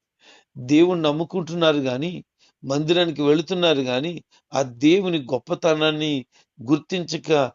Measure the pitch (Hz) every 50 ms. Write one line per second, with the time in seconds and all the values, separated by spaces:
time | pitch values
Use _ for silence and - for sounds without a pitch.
0 | _ _ _ _ _ - - - _ _ - 131 123 123 147 156 170 180 185 170
1 | 156 147 147 156 170 - - 190 160 - 170 175 165 156 151 147 135 131 123 127
2 | 151 180 175 147 - _ _ _ _ _ _ _ - 131 135 147 156 151 170 175
3 | 175 170 147 143 147 143 151 170 156 - 185 180 175 165 151 135 131 127 123 127
4 | 147 175 170 147 - _ _ _ _ _ - 131 139 127 120 117 139 156 175 202
5 | 185 185 170 156 127 113 139 120 - - 175 170 - 165 156 156 156 156 151 151
6 | 156 151 147 131 120 _ _ _ _ _ _ - 117 120 156 151 - - 190 180
7 | 165 147 156 151 123 156 160 143 131 120